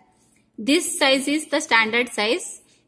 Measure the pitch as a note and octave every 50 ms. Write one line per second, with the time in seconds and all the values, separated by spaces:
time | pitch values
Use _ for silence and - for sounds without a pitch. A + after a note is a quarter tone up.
0 | _ _ _ _ _ _ _ _ _ _ _ - G#3+ A#3+ C#4+ F4+ - - - -
1 | D4+ C4+ C4+ C#4 C4+ C#4+ C#4+ D#4 D4+ - - D#4 D4+ - A#3+ A3+ A3 G#3+ A3 A#3+
2 | B3 A#3+ - - G#3 A3 B3+ F4+ - - - - - _ _ _ _